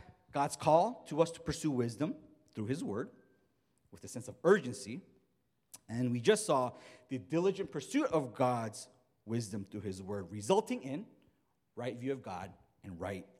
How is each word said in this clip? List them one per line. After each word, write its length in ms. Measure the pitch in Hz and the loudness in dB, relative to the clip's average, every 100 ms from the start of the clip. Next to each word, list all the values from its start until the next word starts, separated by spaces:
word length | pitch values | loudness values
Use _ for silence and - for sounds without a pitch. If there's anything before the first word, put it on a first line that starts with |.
| - - _ | -16 -20 _
God's 240 | 143 147 - | 0 0 2
call 480 | 160 160 208 247 - | 6 6 6 0 -2
to 120 | 151 | 2
us 100 | 160 | 2
to 100 | - | 0
pursue 300 | - - 156 | -6 -2 0
wisdom 440 | 127 117 113 160 - - - _ | 2 0 0 -4 -4 -12 -20 _
through 140 | - 107 | -6 -4
his 160 | 147 | -4
word 260 | 247 101 185 - _ _ _ _ _ _ _ | -4 -4 -6 -10 _ _ _ _ _ _ _
with 120 | - | -18
a 40 | - | -14
sense 200 | 120 - | -12 -12
of 80 | - | 2
urgency. 580 | 165 202 123 113 101 117 - _ _ _ _ _ _ - - | 6 6 4 -8 -8 -12 -14 _ _ _ _ _ _ -18 -8
And 240 | 113 127 | -2 0
we 100 | 120 | 2
just 240 | 117 208 - | 4 4 4
saw 280 | 139 123 - - - - | 2 2 -4 -20 -18 -8
the 80 | 131 | -6
diligent 540 | 92 160 190 190 175 | -2 0 2 0 -4
pursuit 340 | 151 - 277 294 | -8 -2 0 2
of 280 | 160 131 107 | 2 0 0
God's 520 | 127 123 113 110 - _ _ _ 104 | 2 2 -2 -8 -14 _ _ _ -4
wisdom 400 | 117 107 104 95 | -4 -2 -6 -8
through 100 | 107 | -8
his 220 | 101 95 | -6 -6
word, 240 | 95 101 87 | -6 -6 -6
resulting 540 | 104 104 196 214 247 | -2 4 4 4 -2
in 240 | 135 143 220 - _ _ _ _ _ - | -4 -6 -8 -16 _ _ _ _ _ -8
right 220 | 120 120 | -6 -4
view 140 | 131 | -4
of 100 | 135 | -4
God 320 | 104 90 95 92 _ _ | -6 -8 -10 -16 _ _
and 160 | 101 85 | -14 -8
right 260 | 90 92 - | -6 -6 -10